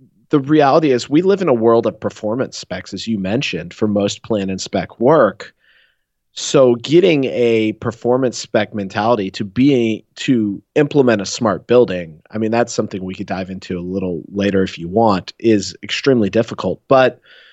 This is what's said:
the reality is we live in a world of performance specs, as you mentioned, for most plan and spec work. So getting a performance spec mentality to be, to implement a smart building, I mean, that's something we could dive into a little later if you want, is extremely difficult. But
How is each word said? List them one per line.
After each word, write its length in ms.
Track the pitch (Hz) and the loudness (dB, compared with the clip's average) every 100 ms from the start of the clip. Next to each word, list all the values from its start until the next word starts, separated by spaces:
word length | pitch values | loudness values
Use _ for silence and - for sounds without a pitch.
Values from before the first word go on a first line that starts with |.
| 127 _ _ | _ _ _
the 100 | 151 | -2
reality 500 | 135 156 131 156 156 | 2 4 4 4 4
is 180 | 123 - | 0 0
we 140 | 147 | 0
live 200 | 185 196 | 2 2
in 60 | 180 | 2
a 60 | |
world 320 | 120 113 117 113 | 2 4 4 2
of 140 | - | -4
performance 560 | 104 - 107 123 123 - | -8 -6 -6 -4 -6 -10
specs, 340 | - 90 - | -12 -12 -10
as 120 | 95 113 | -10 -6
you 120 | 107 | -4
mentioned, 540 | 92 117 143 - 87 | -2 -2 -4 -6 -10
for 120 | - 107 | -4 -2
most 360 | 101 101 - | 0 -2 -4
plan 280 | - 107 95 | -6 -4 -4
and 100 | 95 | -6
spec 380 | - 98 95 - | -6 -6 -6 -2
work. 560 | 120 156 107 95 - _ _ _ _ _ _ _ _ | 2 4 4 0 -12 _ _ _ _ _ _ _ _
So 440 | - - 151 127 117 | -12 0 4 4 2
getting 480 | 120 165 185 151 | 2 2 4 2
a 500 | 131 110 120 113 110 | 0 0 0 2 0
performance 640 | 110 117 - 120 127 127 104 | -4 -8 -6 -2 0 0 -4
spec 360 | - 113 104 | -4 -2 -2
mentality 560 | 107 95 110 107 117 98 | -6 -8 -2 0 0 -2
to 120 | - | -6
be, 580 | 104 110 139 131 113 110 - | -6 0 2 2 0 -4 -10
to 480 | - - 123 104 98 - | -8 -2 0 0 -4 -4
implement 460 | - 147 147 127 110 | -2 2 2 4 2
a 60 | 95 | -2
smart 400 | - 113 85 - | -4 -2 -2 2
building, 560 | 123 110 90 82 78 _ | 4 4 0 -10 -16 _
I 80 | 110 | -6
mean, 120 | 110 | -2
that's 220 | 117 120 | 0 -2
something 320 | - 110 98 | -2 -6 -6
we 100 | 92 | -10
could 120 | 95 98 | -10 -8
dive 240 | 92 95 | -8 -8
into 280 | 92 - 87 | -10 -8 -8
a 20 | |
little 380 | 90 95 92 87 - | -6 -6 -4 -6 -8
later 300 | 98 98 95 | -4 0 0
if 160 | 92 - | -2 -4
you 100 | 85 | -4
want, 460 | 101 113 95 - - | 2 2 2 -4 -4
is 380 | 113 107 92 - | 2 2 0 -10
extremely 480 | - - 143 123 98 | -10 -4 0 2 2
difficult. 500 | 110 113 - 92 85 - | 0 -2 -4 -6 -6 0
But 320 | 135 127 - _ - _ | 4 2 0 _ -20 _